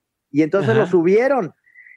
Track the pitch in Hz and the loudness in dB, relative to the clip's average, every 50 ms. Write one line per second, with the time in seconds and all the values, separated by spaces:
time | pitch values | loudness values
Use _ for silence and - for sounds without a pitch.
0 | _ _ _ _ _ _ - 143 160 156 190 196 196 214 220 220 202 180 185 175 | _ _ _ _ _ _ -2 -2 0 0 0 -2 0 0 0 0 0 0 0 0
1 | 160 180 196 220 254 269 277 247 180 139 - _ _ _ _ - - - - | 2 2 2 2 0 0 -2 -2 -4 -6 -10 _ _ _ _ -20 -20 -20 -20